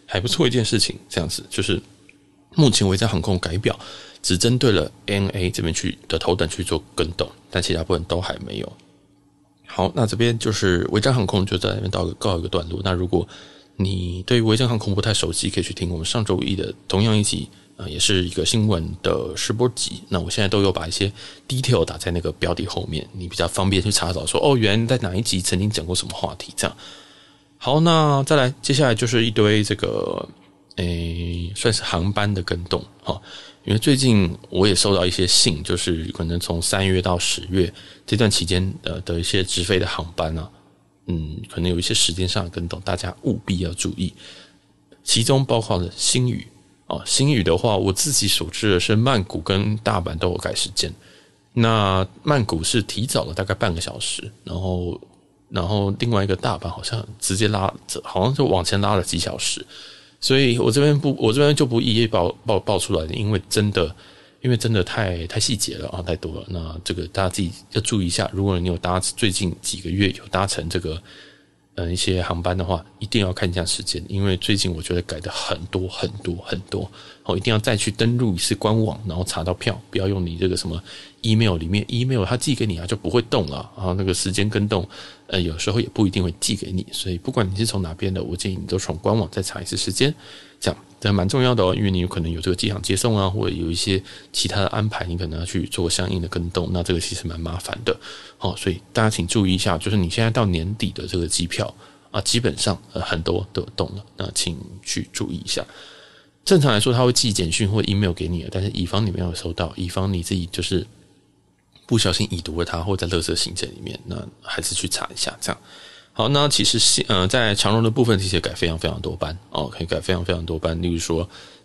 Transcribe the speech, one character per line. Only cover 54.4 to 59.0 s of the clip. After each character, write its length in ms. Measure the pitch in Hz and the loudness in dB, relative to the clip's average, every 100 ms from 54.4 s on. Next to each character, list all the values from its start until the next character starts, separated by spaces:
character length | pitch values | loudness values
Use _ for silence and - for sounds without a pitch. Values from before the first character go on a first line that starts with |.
然 100 | - | -8
后， 460 | 87 92 90 87 - - _ _ _ _ | -4 -2 -2 -2 -6 -12 _ _ _ _
然 180 | - 90 | -4 0
后 240 | 104 101 101 | 2 0 0
另 100 | 120 | 0
外 120 | 110 | 2
一 40 | 98 | 2
个 100 | 95 | 0
大 220 | - - | -2 -4
阪 100 | 87 | -6
好 140 | - | -8
像 200 | - 110 104 - | -6 -6 -8 -6
直 160 | - | -2
接 140 | 95 104 | 2 2
拉， 240 | 107 92 - - - | 2 0 -2 -8 -10
好 220 | - - | -4 0
像 100 | 110 | 2
就 100 | 139 | 4
往 180 | 135 92 | 4 2
前 160 | 90 98 | 2 0
拉 120 | 101 | 2
了 80 | 101 | 2